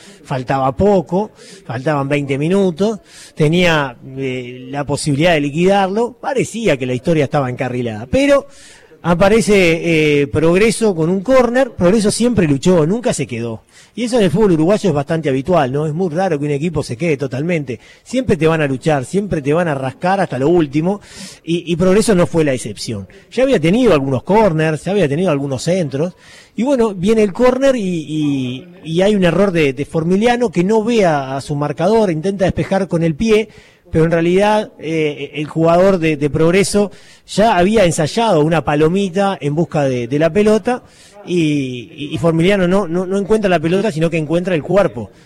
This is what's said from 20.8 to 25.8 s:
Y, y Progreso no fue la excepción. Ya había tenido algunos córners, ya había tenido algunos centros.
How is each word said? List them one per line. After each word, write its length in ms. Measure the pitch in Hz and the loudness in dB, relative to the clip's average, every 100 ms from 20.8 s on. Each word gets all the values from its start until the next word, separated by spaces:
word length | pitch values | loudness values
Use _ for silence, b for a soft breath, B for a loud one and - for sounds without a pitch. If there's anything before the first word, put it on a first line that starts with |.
| 170 202 B B B B | -2 -4 B B B B
Y, 300 | - 170 160 | -6 -4 -2
y 40 | 165 | 0
Progreso 380 | 185 196 226 | 2 4 4
no 120 | 180 170 | 2 2
fue 180 | 165 | 2
la 80 | 151 | 0
excepción. 560 | 127 113 98 - 104 95 B B | -2 -6 -10 -8 -8 -10 B B
Ya 120 | - | -2
había 140 | 269 220 | 2 2
tenido 360 | 160 220 240 | 2 2 4
algunos 280 | 151 135 127 | 2 2 -2
córners, 600 | - 208 214 160 160 151 | 0 2 4 2 0 -2
ya 80 | 170 | -2
había 160 | 202 151 | 0 0
tenido 220 | 143 185 | 0 0
algunos 320 | 143 139 127 | 0 -2 -4
centros. 520 | - 190 | -2 -2